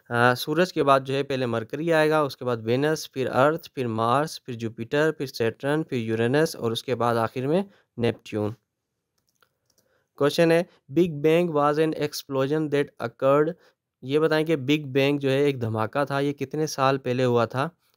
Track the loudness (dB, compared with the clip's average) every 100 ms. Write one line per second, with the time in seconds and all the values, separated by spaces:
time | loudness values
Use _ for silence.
0 | -4 2 2 2 0 0 0 0 4 4
1 | 2 -4 -2 -2 -2 -4 -4 -6 0 2
2 | 2 2 -2 -4 -6 -4 -2 0 0 -2
3 | -6 -6 -2 2 2 2 -6 -8 -4 0
4 | 0 0 -2 -8 -12 -8 -8 -8 -4 0
5 | 0 -2 -6 -2 -2 -2 -2 -2 -2 -4
6 | -2 0 2 2 0 -2 -4 -4 -4 -2
7 | 0 0 -2 -2 -2 -2 -4 _ _ -4
8 | -2 -2 -6 -6 -4 -6 _ _ _ _
9 | _ _ _ _ _ _ _ _ _ _
10 | _ -2 0 4 4 4 0 _ -4 0
11 | 0 2 2 4 2 2 2 2 0 -2
12 | -6 -6 -6 -2 0 -2 0 -2 -2 -6
13 | -10 0 2 4 2 -4 _ _ _ _
14 | -2 0 2 2 0 0 0 -2 0 0
15 | 2 2 0 2 2 0 -2 -2 -2 -2
16 | -2 -2 -2 -4 -6 -4 -4 0 0 2
17 | -2 0 2 2 2 -2 -6 -8 _